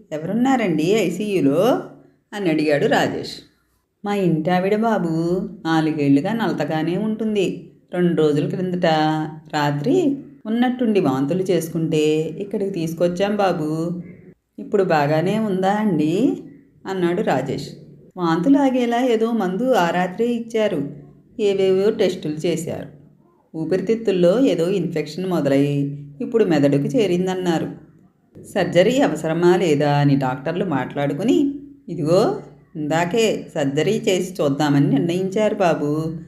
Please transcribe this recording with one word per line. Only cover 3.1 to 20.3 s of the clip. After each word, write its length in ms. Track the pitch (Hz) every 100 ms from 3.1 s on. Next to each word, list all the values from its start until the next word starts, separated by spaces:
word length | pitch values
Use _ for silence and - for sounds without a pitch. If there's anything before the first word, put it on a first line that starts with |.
| - - - - _ _ _ _ _ 208
"మా 100 | 202
ఇంటావిడ 600 | 180 156 170 180 196 214
బాబూ, 640 | 226 202 170 160 170 185 - - 160
నాలుగేళ్లుగా 680 | 160 156 151 143 139 185
నలతగానే 640 | 226 180 151 147 156 160 190
ఉంటుంది. 760 | 220 220 220 208 165 - - - _
రెండు 280 | 180 175 147
రోజుల 280 | 151 147 -
క్రిందట 360 | 185 185 180 170 156 156 156 156 - -
రాత్రి 640 | 151 147 143 240 370 320 - - - 214
ఉన్నట్టుండి 540 | 226 247 247 226 196
వాంతులు 440 | 147 131 139 180
చేసుకుంటే 800 | 185 170 - 170 156 156 151 156
ఇక్కడికి 500 | 160 190 202 214 196
తీసుకొచ్చాం 640 | 175 160 - 175 175 202 208
బాబూ." 680 | 190 170 151 160 170 175 - - - - _ -
"ఇప్పుడు 240 | - 202
బాగానే 560 | 180 156 143 156 180 214
ఉందా 320 | 214 185 190
అండి?" 680 | 208 214 151 156 185 285 - - - _ _ -
అన్నాడు 340 | 190 175 175
రాజేష్. 480 | 220 139 131 120 - - - - - 185
"వాంతులు 400 | 170 165 277 277
ఆగేలా 420 | 269 247 233 233
ఏదో 320 | 262 220 226
మందు 400 | 226 185 190 254
ఆ 180 | 220 170
రాత్రే 360 | 175 180 190
ఇచ్చారు. 640 | 240